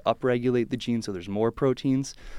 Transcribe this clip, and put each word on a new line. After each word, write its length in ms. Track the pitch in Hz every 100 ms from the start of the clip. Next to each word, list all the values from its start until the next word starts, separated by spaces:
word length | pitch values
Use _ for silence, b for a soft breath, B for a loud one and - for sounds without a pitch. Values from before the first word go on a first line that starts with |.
| -
upregulate 640 | 117 131 123 123 123 113
the 60 | 120
gene, 240 | 123 117
so 120 | 104
there's 160 | 92 95
more 220 | 101 113
proteins. 600 | - 135 127 139 131 135 - B